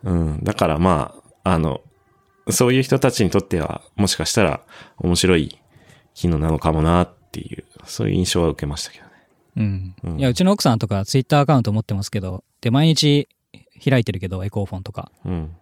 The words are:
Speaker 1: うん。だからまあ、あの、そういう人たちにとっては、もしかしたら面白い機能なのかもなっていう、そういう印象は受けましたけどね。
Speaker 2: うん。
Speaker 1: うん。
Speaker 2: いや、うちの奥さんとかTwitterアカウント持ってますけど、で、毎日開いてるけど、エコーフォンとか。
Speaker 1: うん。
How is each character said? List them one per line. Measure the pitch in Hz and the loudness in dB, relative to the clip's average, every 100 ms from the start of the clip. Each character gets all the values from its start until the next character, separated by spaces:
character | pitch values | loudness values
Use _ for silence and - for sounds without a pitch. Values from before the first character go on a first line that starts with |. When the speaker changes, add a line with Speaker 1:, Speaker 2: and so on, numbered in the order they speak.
Speaker 1:
う | - | 0
ん。 | 87 82 76 | 0 0 -2
だ | - | -4
か | 104 92 | -2 0
ら | 78 | 2
ま | 90 82 65 - _ _ | 2 2 -2 -10 _ _
あ、 | - | -2
あ | 87 | 0
の、 | 78 - - _ _ _ _ _ - | 0 -4 -12 _ _ _ _ _ -6
そ | - 123 | 2 2
う | |
い | 127 | 2
う | |
人 | 131 139 | 2 0
た | 131 | 0
ち | - | 2
に | 98 | 0
と | 98 | 0
っ | |
て | - 90 | -2 -4
は、 | 76 78 _ - | -4 -8 _ -2
も | 101 | -2
し | - | 0
か | 82 | -2
し | |
た | - | 2
ら | 92 71 _ - - _ | 2 0 _ -20 -20 _
面 | 87 87 | 0 2
白 | 92 87 | 4 4
い | 71 - _ _ _ - _ | 2 -8 _ _ _ -20 _
機 | - 90 | -4 0
能 | 80 | 0
な | 80 | 0
の | 78 | 0
か | 82 | 0
も | 80 | 2
な | 78 87 | 2 2
っ | 87 _ _ | 0 _ _
て | - | -14
い | - - | -14 -16
う、 | - - - | -18 -20 -18
そ | - 110 | -6 -2
う | |
い | |
う | 92 | 0
印 | 90 | 0
象 | - | 2
は | 82 | 0
受 | 73 | 0
け | 73 | -6
ま | 76 | -8
し | |
た | - | -10
け | - | -14
ど | - | -20
ね。 | _ _ _ _ - | _ _ _ _ -4
Speaker 2:
う | |
ん。 | 107 98 92 92 | -2 -2 -8 -10
Speaker 1:
う | - 80 | -8 -2
ん。 | |
Speaker 2:
い | |
や、 | 135 | 0
う | |
ち | 123 | 2
の | 185 | 2
奥 | 202 | 2
さ | 151 113 | 2 2
ん | |
と | 107 | 0
か | 101 98 | -4 0
Twitter | 139 127 151 | -2 2 2
ア | 139 | 4
カ | 143 | 4
ウ | |
ン | |
ト | 113 | 4
持 | 107 | -2
っ | |
て | - | -2
ま | 98 | -4
す | 98 | -4
け | 107 | -6
ど、 | 92 92 _ _ | -6 -8 _ _
で、 | 120 | 0
毎 | 123 160 | 2 4
日 | 156 151 143 - _ _ - _ _ | 4 4 2 0 _ _ -20 _ _
開 | - 127 | 0 2
い | |
て | 113 | 2
る | 104 | -4
け | 92 | -6
ど、 | 95 | -6
エ | 98 | -6
コ | 107 | -6
ー | 98 | -6
フ | 98 | -8
ォ | |
ン | |
と | 95 | -10
か。 | 104 90 _ - | -12 -14 _ -8
Speaker 1:
う | |
ん。 | 90 80 85 | -6 -8 -14